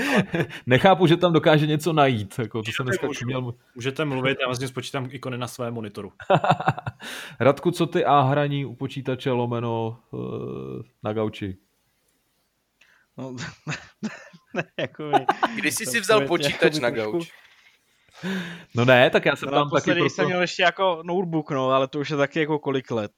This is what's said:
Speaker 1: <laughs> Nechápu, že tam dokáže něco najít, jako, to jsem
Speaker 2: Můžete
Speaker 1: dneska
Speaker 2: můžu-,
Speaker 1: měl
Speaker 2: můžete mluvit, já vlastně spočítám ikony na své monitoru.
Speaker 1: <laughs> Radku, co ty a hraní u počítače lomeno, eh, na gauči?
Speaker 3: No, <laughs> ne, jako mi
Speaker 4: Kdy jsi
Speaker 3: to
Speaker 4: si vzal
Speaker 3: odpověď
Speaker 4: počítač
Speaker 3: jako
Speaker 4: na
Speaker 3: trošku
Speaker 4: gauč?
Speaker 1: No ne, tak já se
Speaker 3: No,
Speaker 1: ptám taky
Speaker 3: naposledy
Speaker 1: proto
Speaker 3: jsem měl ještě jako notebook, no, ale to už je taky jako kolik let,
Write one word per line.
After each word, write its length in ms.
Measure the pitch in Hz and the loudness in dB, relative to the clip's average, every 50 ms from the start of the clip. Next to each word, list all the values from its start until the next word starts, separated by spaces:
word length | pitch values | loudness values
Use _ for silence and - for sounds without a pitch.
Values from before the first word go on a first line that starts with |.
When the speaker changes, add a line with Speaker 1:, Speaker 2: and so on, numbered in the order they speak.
| 254 | -2
Speaker 1:
<laughs> 600 | 285 269 208 - - - 170 151 - - - - | 0 2 0 0 0 -2 -4 -4 -4 -6 -6 0
Nechápu, 400 | 117 127 123 - 190 185 165 185 | 4 4 6 8 8 8 8 8
že 100 | 151 170 | 6 6
tam 160 | 170 180 175 | 6 4 4
dokáže 340 | 165 151 147 170 156 147 156 | 4 4 6 6 6 6 4
něco 260 | 151 151 147 156 175 | 2 0 0 0 0
najít, 460 | 156 156 139 135 127 107 101 98 - - | 4 4 4 4 4 0 -2 -6 -6 -6
jako, 240 | 113 107 - 113 | -6 -4 -4 -6
to 100 | 110 110 | -6 -6
jsem 140 | - - 131 | -6 -6 -4
Speaker 2:
Můžete 120 | 127 123 - | -4 -4 -2
Speaker 1:
dneska 40 | - | -4
Speaker 2:
můžu-, 200 | 139 139 - 120 | -4 -6 -6 -6
Speaker 1:
měl 280 | 123 131 131 127 120 117 _ _ _ - | -4 -4 -4 -4 -6 -8 _ _ _ -12
Speaker 2:
můžete 300 | 127 117 135 135 156 156 | -6 -6 -6 -4 -2 -4
mluvit, 340 | 147 135 131 127 135 135 - | -2 -2 0 0 0 0 0
já 60 | 131 | -2
vlastně 220 | 123 127 117 135 127 | -2 -2 -2 -6 -6
spočítám 400 | - 127 123 - - 139 127 127 | -8 -8 -8 -6 -6 -6 -6 -8
ikony 280 | 131 123 - 131 123 120 | -10 -10 -10 -8 -8 -8
na 80 | 123 120 | -8 -8
své 220 | - - 123 117 | -8 -8 -8 -6
monitoru. 420 | 120 117 110 101 - 107 98 92 - - - - | -6 -8 -10 -10 -10 -12 -14 -14 -14 -8 -2 2
Speaker 1:
<laughs> 1080 | 190 156 - 180 - - - - - - - - - - - - - - - - - - | 2 2 4 2 0 0 0 -2 -2 -4 -6 -12 -12 -14 -16 -14 -14 -14 -14 -12 -4 2
Radku, 300 | 117 131 143 - - 175 | 2 2 2 2 0 -2
co 160 | 165 - 170 | -2 -2 -2
ty 180 | - - 180 - | -2 0 0 2
a 160 | 123 143 143 | 4 4 4
hraní 440 | 135 131 139 147 147 143 143 143 139 | 4 4 2 0 0 -2 -2 -4 -6
u 100 | 110 120 | -8 -10
počítače 560 | - 139 127 - 135 120 135 131 123 - 139 | -10 -10 -10 -8 -8 -6 -6 -6 -4 -2 -2
lomeno, 680 | 123 120 120 120 117 117 117 117 117 113 113 113 113 - _ - 127 | 0 0 0 -2 -2 -4 -4 -2 -2 -2 -4 -4 -6 -10 _ -14 -10
eh, 680 | 123 - 123 120 120 123 - 64 67 65 65 64 87 120 _ _ _ | -10 -8 -8 -8 -8 -8 -10 -10 -10 -10 -10 -12 -12 -14 _ _ _
na 100 | - 107 | -8 -6
gauči? 440 | 107 110 107 107 107 - 107 95 92 - _ _ _ _ _ _ _ _ _ _ _ _ _ _ _ _ _ _ _ _ _ _ _ _ _ _ _ _ _ _ _ | -4 -4 -4 -4 -4 -6 -8 -10 -10 -12 _ _ _ _ _ _ _ _ _ _ _ _ _ _ _ _ _ _ _ _ _ _ _ _ _ _ _ _ _ _ _
Speaker 3:
No, 200 | 123 131 131 127 120 165 - - _ - 151 147 - - - | -14 -12 -12 -10 -12 -12 -14 -14 _ -10 -10 -10 -10 -12 -18
<laughs> 640 | _ - - - - - - - - - _ _ - | _ -10 -10 -10 -10 -12 -20 -20 -20 -20 _ _ -8
ne, 100 | 185 - _ _ - | -8 -8 _ _ -6
jako 240 | 151 - - - | -6 -6 -6 -8
mi 240 | 151 151 147 - 131 - - - 349 - 233 | -4 0 0 0 2 0 -4 -2 -2 -4 -4
Speaker 4:
Kdy 160 | 220 - 151 | -2 -4 -2
jsi 120 | - - 226 | -2 -4 -4
Speaker 3:
to 60 | 254 | -4
Speaker 4:
si 100 | 247 233 | -4 -2
vzal 180 | 190 196 220 208 | 2 2 2 2
Speaker 3:
odpověď 280 | 139 139 175 160 147 | 2 2 0 0 0
Speaker 4:
počítač 280 | 143 - - 165 160 151 | 0 0 2 2 2 2
Speaker 3:
jako 80 | 156 127 | 2 -2
Speaker 4:
na 40 | 120 | -2
Speaker 3:
trošku 220 | - 113 107 107 | -2 -2 -4 -2
Speaker 4:
gauč? 180 | - 170 165 - - - - - _ _ _ _ _ _ _ _ _ _ _ _ _ - - 185 190 185 175 170 170 - - - - | -2 -4 -6 -6 -14 -20 -20 -20 _ _ _ _ _ _ _ _ _ _ _ _ _ -10 -8 -6 -6 -6 -8 -10 -12 -16 -14 -8 -2
Speaker 1:
No 100 | 120 120 | 2 6
ne, 260 | 131 127 123 131 165 | 6 8 8 8 6
tak 140 | - 202 - | 4 4 2
já 100 | 160 139 | 2 0
se 100 | - - | -2 -2
Speaker 3:
No, 60 | 135 | -2
Speaker 1:
ptám 180 | 139 143 143 139 | 0 0 0 2
taky 0 | |
Speaker 3:
naposledy 300 | 160 139 - - 175 175 | 0 0 2 2 2 2
Speaker 1:
proto 140 | 143 135 - | 2 0 0
Speaker 3:
jsem 120 | - 180 | 0 -2
měl 140 | 185 180 180 | 0 0 0
ještě 220 | 180 170 - - | 0 -2 0 2
jako 400 | 185 175 - - 190 190 170 160 | 2 2 4 2 2 0 0 0
notebook, 480 | 165 175 175 190 190 170 160 156 151 - | -4 -4 -2 -2 -2 0 -2 -4 -2 -2
no, 200 | 151 131 131 131 | -2 0 2 2
ale 180 | 131 135 135 135 | 4 2 2 0
to 100 | - 147 | -2 -6
už 100 | 139 131 | -4 -2
je 60 | 156 | 0
taky 240 | 139 139 135 - 165 | 0 0 0 0 -2
jako 180 | 151 147 156 147 | 0 0 -2 -2
kolik 320 | - 143 135 135 127 - | -2 -2 -4 -4 -4 -4
let, 220 | 127 110 104 104 _ | -4 -4 -4 -6 _